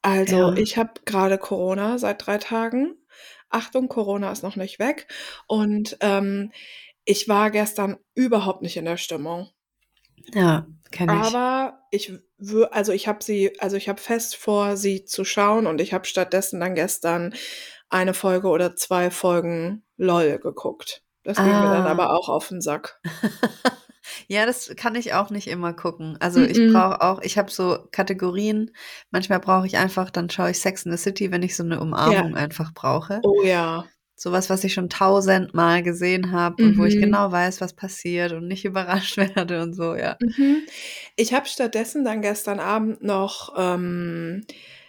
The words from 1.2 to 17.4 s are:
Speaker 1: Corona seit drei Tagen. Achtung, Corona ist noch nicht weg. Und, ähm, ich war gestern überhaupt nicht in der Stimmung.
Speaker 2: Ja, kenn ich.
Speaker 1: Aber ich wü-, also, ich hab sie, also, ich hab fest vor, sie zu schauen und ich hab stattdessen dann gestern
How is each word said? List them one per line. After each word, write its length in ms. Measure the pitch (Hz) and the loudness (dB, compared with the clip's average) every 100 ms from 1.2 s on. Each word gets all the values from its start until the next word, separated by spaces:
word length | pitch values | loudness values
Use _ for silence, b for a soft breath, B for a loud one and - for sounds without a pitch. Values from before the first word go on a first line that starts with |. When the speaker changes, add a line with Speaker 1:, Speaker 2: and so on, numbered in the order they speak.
| 190 190 | 2 2
Speaker 1:
Corona 640 | - 190 180 190 208 247 | -2 -2 -2 -2 -2 -2
seit 260 | 208 202 - | -2 -4 -4
drei 140 | 208 | -4
Tagen. 560 | - 226 226 240 311 - _ B B B B | -2 -4 -2 -2 -2 -6 _ B B B B
Achtung, 380 | 220 220 262 254 | -6 -2 -2 -2
Corona 420 | 233 202 202 196 | -2 -2 -2 -4
ist 100 | 220 | -6
noch 140 | 190 202 | -8 -8
nicht 240 | 196 - | -8 -4
weg. 280 | 233 302 - B B B B | -4 -4 -8 B B B B
Und, 520 | 214 208 208 214 - | 0 2 0 -4 -2
ähm, 500 | 202 196 196 196 202 B B B B B - | 0 2 0 -4 -6 B B B B B -2
ich 240 | 202 - | 0 2
war 220 | 202 214 | 2 2
gestern 460 | 208 208 - 196 190 _ - | 2 -2 -2 -4 -6 _ 0
überhaupt 480 | 254 220 190 185 | 2 2 0 -4
nicht 120 | 170 175 | -6 -6
in 100 | 165 | -6
der 120 | 175 | -6
Stimmung. 520 | - 160 156 170 196 _ _ _ _ _ _ _ - | -6 -6 -6 -8 -12 _ _ _ _ _ _ _ -4
Speaker 2:
Ja, 340 | 208 175 156 160 - - | 2 4 4 -2 -16 -12
kenn 160 | - 175 | -2 2
ich. 60 | 202 | 2
Speaker 1:
Aber 680 | 220 240 254 262 269 - - | 2 2 0 0 -2 -6 -6
ich 220 | 202 - 180 _ - | -6 -6 -14 _ -16
wü-, 280 | 196 214 226 | -2 2 2
also, 260 | 208 208 | 2 0
ich 160 | 196 214 | 0 -2
hab 160 | 208 | -4
sie, 340 | - 208 196 - | -2 0 0 0
also, 160 | 196 196 | -4 -4
ich 100 | 202 | -4
hab 140 | 202 | -6
fest 340 | - 233 - - | -4 -4 -4 -6
vor, 400 | - 208 202 196 | 0 2 2 0
sie 300 | 196 190 - | -2 -2 -6
zu 180 | - | -6
schauen 440 | 196 - 202 220 208 | -2 2 4 4 2
und 120 | 156 | 0
ich 140 | 190 | -2
hab 120 | 180 - | -4 -2
stattdessen 540 | - 180 190 190 185 | -2 0 0 0 -4
dann 160 | 180 175 | -2 -2
gestern 580 | 180 - 165 170 175 - | -2 -2 -2 -2 -4 -8